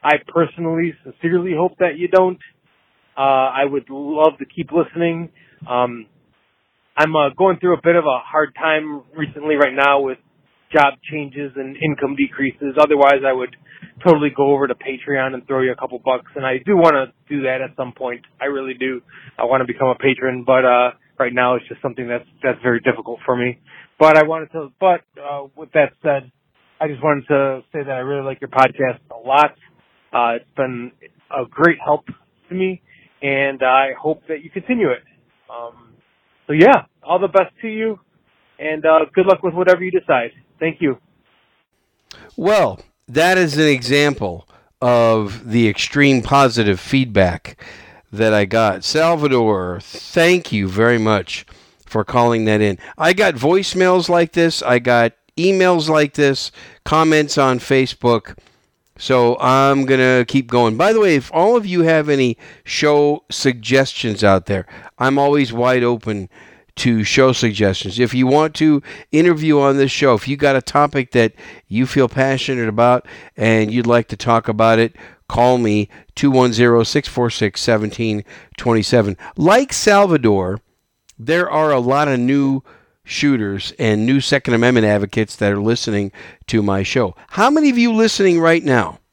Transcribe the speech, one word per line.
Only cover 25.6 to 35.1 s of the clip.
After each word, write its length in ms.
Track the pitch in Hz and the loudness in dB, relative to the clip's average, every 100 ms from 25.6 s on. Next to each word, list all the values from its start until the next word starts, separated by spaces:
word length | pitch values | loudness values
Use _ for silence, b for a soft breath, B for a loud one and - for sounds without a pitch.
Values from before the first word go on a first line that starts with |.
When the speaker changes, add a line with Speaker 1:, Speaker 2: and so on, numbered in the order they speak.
| 156 | -6
Speaker 1:
that 180 | 156 143 _ | 0 0 _
said, 300 | 156 139 127 _ _ _ _ _ | -4 -4 -6 _ _ _ _ _
I 80 | 156 | -8
just 160 | 139 | -4
wanted 240 | 151 143 127 | -2 -2 0
to 360 | 143 139 131 - | 0 0 -4 -12
say 100 | 160 | -12
that 80 | 139 | -10
I 80 | 131 | -8
really 240 | 131 143 | -8 -8
like 160 | 135 135 | -8 -10
your 100 | 135 | -6
podcast 500 | 131 131 - 131 120 _ | 2 2 2 -4 -4 _
a 60 | 113 | -18
lot. 360 | 117 139 151 - _ _ _ _ _ | -2 2 2 -2 _ _ _ _ _
Uh, 220 | 120 120 117 | -2 -2 -4
it's 180 | _ - | _ -8
been 380 | 131 123 123 _ - _ _ | -6 -6 -14 _ -20 _ _
a 140 | 143 120 | -10 -10
great 280 | - 165 156 | 0 2 2
help 220 | - 151 - | -2 -4 -4
to 480 | - _ _ _ 180 | -20 _ _ _ -6
me, 260 | 185 185 _ b b _ | -4 -6 _ b b _
and 400 | 139 139 139 135 | -4 -2 -2 -2
I 280 | 127 131 135 127 | 2 2 2 -4
hope 240 | 151 156 _ | -6 -6 _
that 160 | 156 160 | -12 -10
you 40 | |
continue 420 | 196 - 247 180 | -14 -6 -2 0
it. 120 | 120 _ | -2 _